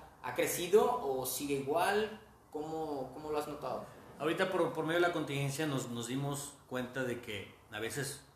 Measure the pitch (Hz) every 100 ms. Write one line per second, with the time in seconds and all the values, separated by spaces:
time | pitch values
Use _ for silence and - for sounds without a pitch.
0 | - - - - 143 147 175 214 247 -
1 | 143 127 123 - 143 135 131 160 185 208
2 | 214 - - - - 151 156 160 151 139
3 | 127 147 151 151 147 143 131 113 - -
4 | - - 151 165 190 185 165 160 156 175
5 | 175 165 143 139 139 156 156 131 117 120
6 | 113 135 143 143 - - - 127 120 135
7 | 123 117 113 101 - - - 107 113 135
8 | 139 - -